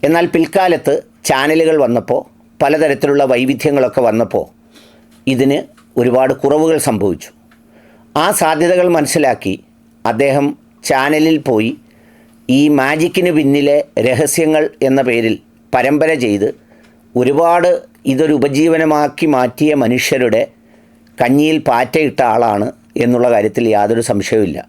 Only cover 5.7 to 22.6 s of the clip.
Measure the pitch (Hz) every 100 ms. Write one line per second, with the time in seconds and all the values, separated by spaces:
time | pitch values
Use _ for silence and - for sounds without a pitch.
5.7 | - _ - 123 123 131 131 139 151 160
6.7 | 160 139 110 98 85 - _ _ _ _
7.7 | _ _ _ _ 147 170 208 160 156 170
8.7 | 180 180 170 147 170 143 117 98 95 _
9.7 | _ _ _ 117 113 139 139 143 151 _
10.7 | _ - 139 135 151 156 156 139 110 113
11.7 | - _ _ _ _ _ _ - 131 147
12.7 | 147 131 156 165 - 180 156 139 143 143
13.7 | 147 143 - 117 120 143 - 156 156 151
14.7 | - 135 135 127 117 113 110 _ _ _
15.7 | 127 127 147 160 156 120 101 107 - _
16.7 | _ _ _ _ 123 123 143 170 175 175
17.7 | 175 - _ - 131 156 151 143 139 160
18.7 | 160 160 151 147 - 160 135 127 - 151
19.7 | 143 117 123 - 135 123 110 - _ _
20.7 | _ _ _ _ - 123 139 156 160 151
21.7 | 120 127 160 147 - 123 110 117 101